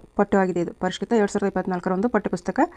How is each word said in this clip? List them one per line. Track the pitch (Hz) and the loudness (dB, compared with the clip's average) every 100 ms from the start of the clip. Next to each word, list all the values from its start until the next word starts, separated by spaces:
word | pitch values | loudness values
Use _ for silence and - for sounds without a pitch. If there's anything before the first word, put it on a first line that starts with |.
| - - | 0 -2
ಪಠ್ಯವಾಗಿದೆ. | 202 202 185 175 | 2 2 2 0
ಇದು | 170 | -4
ಪರಿಷ್ಕೃತ | - 185 - 196 | -4 -6 -4 0
ಎರಡ್ | 240 247 | 2 2
ಸಾವಿರದ | 202 196 | 0 -2
ಇಪ್ಪತ್ನಾಲ್ಕರ | 190 185 180 196 | -2 -2 -2 -2
ಒಂದು | 185 240 | 0 2
ಪಠ್ಯಪುಸ್ತಕ, | 214 - 185 - 190 330 | 0 0 -4 -2 0 0